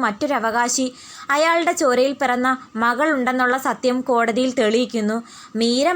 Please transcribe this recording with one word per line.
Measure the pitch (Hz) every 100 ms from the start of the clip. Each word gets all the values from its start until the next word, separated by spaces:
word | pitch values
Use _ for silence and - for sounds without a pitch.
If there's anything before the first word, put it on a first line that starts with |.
മറ്റൊരു | 233 208 294 262
അവകാശി, | 226 233 240 - 254 - - - -
അയാളുടെ | 285 330 339 330 349
ചോരയിൽ | 285 247 269 269
പിറന്ന | 254 247 254 262 - 220
മകൾ | 233 240 311 277
ഉണ്ടെന്നുള്ള | 247 254 247 262 269
സത്യം | - 254 254 262
കോടതിയിൽ | 233 233 226 254 247
തെളിയിക്കുന്നു. | 214 226 240 226 208 233 233 - - 220
മീര | 233 247 302